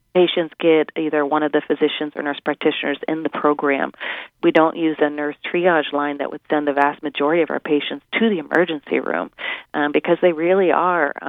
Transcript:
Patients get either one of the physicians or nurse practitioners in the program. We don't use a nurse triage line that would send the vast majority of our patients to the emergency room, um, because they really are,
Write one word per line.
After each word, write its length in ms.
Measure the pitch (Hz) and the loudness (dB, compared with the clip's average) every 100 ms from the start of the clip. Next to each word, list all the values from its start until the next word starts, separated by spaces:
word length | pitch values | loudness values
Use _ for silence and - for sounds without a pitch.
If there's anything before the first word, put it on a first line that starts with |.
| _ 180 | _ 2
Patients 340 | 175 - 160 - 170 | 2 2 -4 0 2
get 140 | 156 147 - | 4 2 -4
either 180 | 156 151 143 | -2 0 0
one 80 | 151 | 0
of 100 | 151 | 0
the 100 | 151 - | -2 -2
physicians 440 | 143 151 - 151 - | 0 0 0 -6 -6
or 60 | |
nurse 180 | 143 143 - | -6 -6 -6
practitioners 500 | 143 156 - 143 139 - | -2 -2 0 -4 -4 -4
in 60 | 160 | -4
the 60 | 156 - | -4 0
program. 460 | 147 147 147 135 139 - - - - - | 0 2 0 0 -2 -6 -10 -10 -12 -2
We 80 | 175 165 | 2 4
don't 160 | 160 - 160 | 4 2 -2
use 100 | 151 | 0
a 100 | 151 | 0
nurse 280 | 147 147 147 - | 0 -6 -6 -6
triage 440 | 175 180 165 143 | 0 2 2 0
line 240 | 143 143 143 | -2 -4 -4
that 120 | 139 | -8
would 120 | 151 - | -8 -4
send 120 | 156 147 | -2 0
the 60 | |
vast 300 | 139 143 147 | 2 0 0
majority 400 | 147 - 143 170 147 | -8 -2 0 2 0
of 40 | |
our 100 | 143 - | -2 0
patients 300 | 147 - 143 - - | 0 -2 -10 -6 0
to 60 | 226 | 2
the 60 | 185 143 | 0 0
emergency 520 | - 175 151 - 131 - | 0 0 -2 -4 -4 -2
room, 200 | 82 87 - - - - | -4 -6 -10 -10 -10 -8
um, 180 | 151 147 147 | -4 0 0
because 200 | 185 170 | 0 2
they 100 | 180 | 2
really 380 | 156 170 190 180 | 2 2 4 4
are, 400 | 147 175 175 143 - | 2 2 2 0 -2